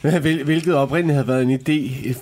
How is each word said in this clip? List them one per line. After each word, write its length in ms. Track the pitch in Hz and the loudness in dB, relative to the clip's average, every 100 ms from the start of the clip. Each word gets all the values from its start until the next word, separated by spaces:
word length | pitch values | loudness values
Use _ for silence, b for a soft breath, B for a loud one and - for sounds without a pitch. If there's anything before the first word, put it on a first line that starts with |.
<laughs> 0 | |
hvil-, 420 | 143 170 151 160 | 0 0 0 0
hvilket 300 | 143 160 165 | 0 0 2
oprindeligt 400 | 151 135 160 170 | 2 2 0 2
havde 140 | 143 117 | 2 2
været 140 | 131 | 0
en 80 | 127 | 2
idé 640 | 131 143 151 135 131 135 123 | 0 0 -2 -2 -6 -6 -4